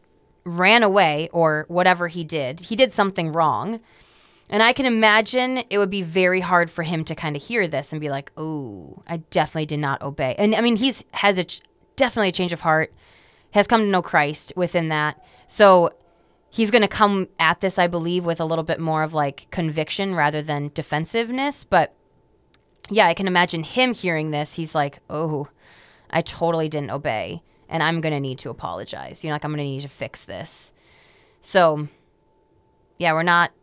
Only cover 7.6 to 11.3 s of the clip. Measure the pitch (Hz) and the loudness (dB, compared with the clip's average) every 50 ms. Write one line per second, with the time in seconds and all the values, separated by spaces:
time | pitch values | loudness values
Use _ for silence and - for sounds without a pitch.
7.6 | 190 165 156 135 143 - 156 156 151 147 139 139 143 - - - 156 160 156 151 | -2 -2 -2 -4 -6 -6 -8 -8 -6 -4 -6 -6 -8 -10 -12 -10 -8 -6 -6 -8
8.6 | 139 117 101 92 80 65 - - - - 170 165 160 _ - 143 151 151 - 165 | -8 -10 -12 -14 -16 -18 -20 -18 -12 -10 -10 -10 -8 _ 0 0 0 0 -2 -4
9.6 | 156 147 151 147 151 139 139 - - 143 139 - 143 131 123 - 202 208 214 180 | -4 -4 -4 -2 -2 -2 -4 -4 -6 -8 -6 -4 -4 -2 0 0 2 2 2 2
10.6 | 233 240 233 202 240 269 233 - - _ - - - 202 | 2 2 2 2 0 0 -2 -4 -8 _ -6 0 2 2